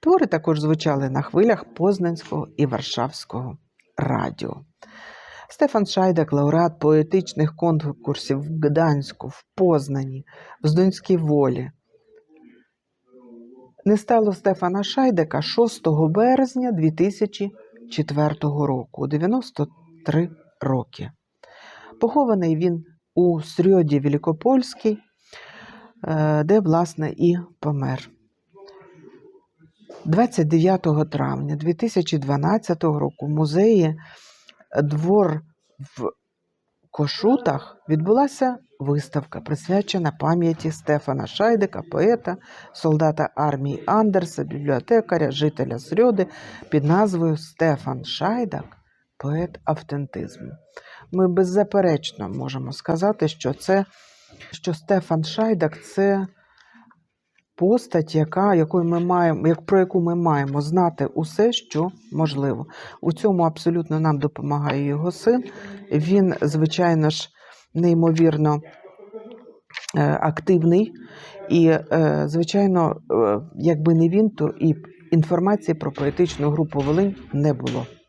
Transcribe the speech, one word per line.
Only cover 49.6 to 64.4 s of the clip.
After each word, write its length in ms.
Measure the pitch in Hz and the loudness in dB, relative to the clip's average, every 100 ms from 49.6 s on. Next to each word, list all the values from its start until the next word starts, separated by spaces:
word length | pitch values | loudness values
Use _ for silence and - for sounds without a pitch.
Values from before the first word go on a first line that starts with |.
автентизму». 880 | - 156 - 143 143 - - - - 156 _ - - - - | -6 -6 -6 -8 -8 -10 -12 -12 -18 -18 _ -20 -20 -20 -8
Ми 160 | 180 185 | 0 2
беззаперечно 1000 | 175 180 185 202 202 185 151 - - 98 | 2 2 2 0 2 2 0 -2 -10 -10
можемо 420 | 101 131 131 131 | -8 -8 -8 -10
сказати, 560 | 139 - 165 196 208 156 | -12 -6 -2 0 0 -4
що 260 | - - | -4 -6
це, 320 | - - 190 196 _ _ _ _ - - | -6 -2 0 0 _ _ _ _ -20 -20
що 220 | - - | -10 -8
Стефан 500 | 160 - 196 - 165 | -8 -2 -2 0 -4
Шайдак — 600 | 156 - 220 208 160 156 - - | -4 -4 -2 0 -2 -4 -12 -2
це 320 | 196 196 190 _ _ _ _ _ _ _ _ _ _ _ _ - | 0 0 -4 _ _ _ _ _ _ _ _ _ _ _ _ -2
постать, 600 | 180 240 - 175 156 160 | 2 2 0 -2 0 0
яка, 400 | 156 185 202 185 | 0 2 2 4
якою 280 | 156 185 | 2 0
ми 160 | 170 170 | 0 0
маємо, 480 | 175 180 170 151 151 | 0 2 2 2 0
як, 180 | 165 - | 0 2
про 140 | 196 | 2
яку 220 | 185 190 | 4 2
ми 140 | 170 175 | 0 0
маємо 460 | 170 147 139 139 | 0 0 0 -4
знати 440 | 147 175 175 160 143 | 0 2 2 0 -4
усе, 460 | - 156 - 220 | -4 -6 0 2
що 400 | 233 - 151 175 190 - | 2 -4 -4 -4 -6 -12
можливо. 540 | 147 156 139 139 113 139 - - - | -2 -2 0 -4 -4 -8 -14 -20 -6
У 120 | - | -4
цьому 300 | 160 214 185 | 0 0 2
абсолютно 560 | 165 156 - 170 160 156 | 2 0 -2 -2 -2 0
нам 200 | 156 147 | 0 0
допомагає 640 | 147 - | -2 -4